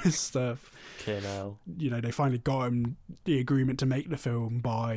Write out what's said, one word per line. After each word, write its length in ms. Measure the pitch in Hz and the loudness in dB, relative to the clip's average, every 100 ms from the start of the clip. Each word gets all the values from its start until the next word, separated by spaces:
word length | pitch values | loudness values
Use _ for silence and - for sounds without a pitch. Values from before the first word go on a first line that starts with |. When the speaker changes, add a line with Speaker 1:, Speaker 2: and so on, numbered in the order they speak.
Speaker 1:
this 140 | 180 - | 6 2
stuff. 540 | - 131 123 120 - - - - | 0 0 0 -2 -10 -20 -18 -10
Speaker 2:
Fucking 240 | - 101 | -4 -4
hell. 380 | 101 98 98 104 - 170 | -2 -4 -6 -10 -12 -4
Speaker 1:
You 120 | 143 | -2
know, 100 | 120 | 0
they 100 | 120 | -2
finally 280 | - 143 123 | 0 2 2
got 280 | 139 135 123 | 0 2 2
him 300 | 120 120 - - - | 2 0 -4 -10 -6
the 140 | - 139 | 0 2
agreement 400 | 127 139 131 135 | 4 4 4 2
to 60 | 131 | 2
make 220 | 135 170 | 2 0
the 60 | 147 | -4
film 420 | 123 117 113 120 | -2 0 0 0
by, 380 | 120 113 117 | 0 0 0